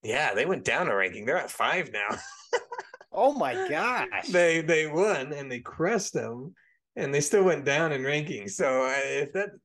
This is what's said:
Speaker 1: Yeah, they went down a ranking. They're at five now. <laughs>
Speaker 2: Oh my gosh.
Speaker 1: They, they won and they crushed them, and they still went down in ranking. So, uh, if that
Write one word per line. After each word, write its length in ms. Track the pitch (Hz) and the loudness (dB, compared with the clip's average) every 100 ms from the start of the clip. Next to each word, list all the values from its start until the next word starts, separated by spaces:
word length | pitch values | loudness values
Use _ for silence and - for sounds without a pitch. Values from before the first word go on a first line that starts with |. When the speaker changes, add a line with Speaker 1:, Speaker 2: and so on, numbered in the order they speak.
Speaker 1:
Yeah, 300 | 107 123 147 | -4 -2 0
they 120 | 101 147 | 0 0
went 180 | 175 | 0
down 240 | - 123 175 | 0 0 0
a 80 | 101 | 0
ranking. 300 | 92 87 107 | 0 -2 -2
They're 100 | 170 | -2
at 140 | 123 | -2
five 420 | - 117 170 151 | -2 0 0 -4
now. 160 | 104 101 | -6 -4
<laughs> 100 | - - - - 480 - 480 - - - | -6 -10 -18 -4 -4 -4 -14 -14 -18 -10
Speaker 2:
Oh 200 | - 247 | 2 2
my 200 | 285 143 - 381 | 4 -2 -2 -2
gosh. 600 | 156 214 247 - 98 - | 0 0 -2 -4 -6 0
Speaker 1:
They, 340 | 180 175 165 | 4 6 4
they 240 | 160 160 156 | 2 2 2
won 460 | 151 208 170 131 | 2 2 2 -2
and 180 | 147 139 | -8 -6
they 100 | 127 | -8
crushed 520 | 123 - 165 226 - | -10 -2 0 0 0
them, 400 | 156 113 117 139 - _ _ _ - | -4 -4 -8 -12 -16 _ _ _ -6
and 160 | 135 | -2
they 80 | 143 | 0
still 240 | 147 208 | 4 6
went 200 | 185 151 | 6 4
down 280 | 143 143 165 | 2 2 2
in 120 | 143 | 0
ranking. 440 | 131 147 147 127 101 | 0 -2 -2 -6 -8
So, 360 | - 156 131 | 0 2 2
uh, 100 | 131 135 | 2 0
if 360 | 139 135 143 | -2 -2 -4
that 180 | 190 202 - | -4 -6 -8